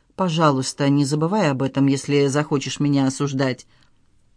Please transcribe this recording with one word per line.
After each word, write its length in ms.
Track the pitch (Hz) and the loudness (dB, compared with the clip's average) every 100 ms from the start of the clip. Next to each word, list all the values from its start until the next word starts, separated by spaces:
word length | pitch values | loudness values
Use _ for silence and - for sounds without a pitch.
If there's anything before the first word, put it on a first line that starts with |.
| _ - | _ -4
«Пожалуйста, 720 | 185 160 156 131 127 - 139 | -2 2 2 2 -2 -2 0
не 160 | 143 | 2
забывай 440 | 135 151 165 214 165 | 2 0 -2 0 0
об 140 | 131 | 0
этом, 240 | 135 135 139 | -2 0 2
если 400 | 135 - 143 143 | 0 0 2 2
захочешь 540 | 143 147 147 135 - | 0 0 -2 -4 -4
меня 260 | 147 139 135 | 0 2 0
осуждать». 580 | 135 143 135 135 127 - _ _ _ _ _ _ | -2 -4 -2 -2 -4 -10 _ _ _ _ _ _